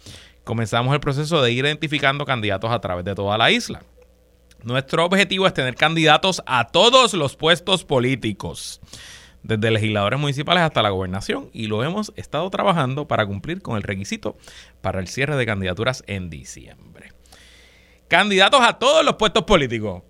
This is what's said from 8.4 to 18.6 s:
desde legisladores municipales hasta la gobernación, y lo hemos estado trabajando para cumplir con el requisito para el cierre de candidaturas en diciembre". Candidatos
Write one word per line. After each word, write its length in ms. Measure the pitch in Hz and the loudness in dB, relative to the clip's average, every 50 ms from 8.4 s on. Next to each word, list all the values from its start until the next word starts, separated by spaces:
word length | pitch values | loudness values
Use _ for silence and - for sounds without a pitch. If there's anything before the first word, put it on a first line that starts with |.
| - 85 - - - - - - - - - - - - - - - - - - - | -10 -12 -12 -12 -14 -14 -16 -16 -20 -20 -20 -20 -18 -20 -20 -20 -20 -20 -20 -12 -6
desde 280 | 110 110 107 110 113 | -4 -2 0 2 2
legisladores 480 | 110 104 110 110 107 104 101 104 127 143 | 2 2 2 0 0 0 0 0 0 0
municipales 440 | 147 143 131 139 151 - 175 180 165 | -2 -2 -2 -2 -2 0 2 2 2
hasta 180 | 156 - 135 | 2 2 0
la 80 | 110 104 | 0 2
gobernación, 600 | 95 92 95 90 92 95 - - 226 277 277 - | 0 -2 -2 -4 -4 -6 -4 -6 -6 -6 -8 -10
y 160 | - - 110 | -10 -8 -6
lo 160 | 107 107 107 127 | -4 -2 -2 -2
hemos 300 | 160 180 214 214 - - | -2 -4 -4 -6 -6 -10
estado 340 | - - - - 147 175 196 | -14 -12 -8 -6 -6 -6 -4
trabajando 580 | - - 208 202 175 170 135 123 131 147 143 | -4 -2 0 0 2 2 0 -2 -4 -6 -4
para 180 | - 120 110 107 | -2 0 0 0
cumplir 360 | 98 98 98 - 147 170 190 | -2 -4 -8 -8 -8 -10 -10
con 140 | - - 117 | -8 -6 -6
el 80 | 104 - | -4 -4
requisito 540 | - 101 95 101 - 220 214 - 107 - _ - - - - - - _ _ | -6 -6 -6 -8 -8 -8 -8 -8 -10 -10 _ -16 -20 -20 -20 -20 -20 _ _
para 180 | - 95 92 95 | -6 -6 -4 -4
el 80 | 92 | -6
cierre 280 | - - 127 139 147 151 | -6 -4 -4 -2 -2 -2
de 100 | 135 120 | -2 -2
candidaturas 580 | 110 104 98 95 92 90 85 - 127 127 - - | -2 -2 -2 -4 -4 -4 -2 -2 -4 -4 -6 -8
en 220 | - 101 95 90 85 | -8 -8 -8 -8 -10
diciembre". 840 | 80 67 64 - - - - - 65 - - - - - - - - - _ - - - - - - - - - _ _ _ _ _ _ _ - | -12 -14 -14 -16 -18 -18 -20 -20 -20 -20 -20 -20 -20 -20 -20 -20 -20 -20 _ -20 -20 -20 -20 -20 -20 -20 -20 -20 _ _ _ _ _ _ _ 0
Candidatos 520 | 165 175 202 208 196 185 196 202 285 269 | 2 2 2 4 4 4 4 6 6 6